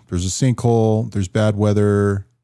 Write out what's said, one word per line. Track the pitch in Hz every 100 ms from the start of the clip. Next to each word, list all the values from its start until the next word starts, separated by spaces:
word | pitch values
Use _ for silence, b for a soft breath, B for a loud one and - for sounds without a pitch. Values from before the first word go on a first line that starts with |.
| _
There's | 90 92
a |
sinkhole, | - 131 117 120 117 110 107 117
there's | 104 92
bad | 110 107 104
weather, | 104 104 104 101 101 98 - _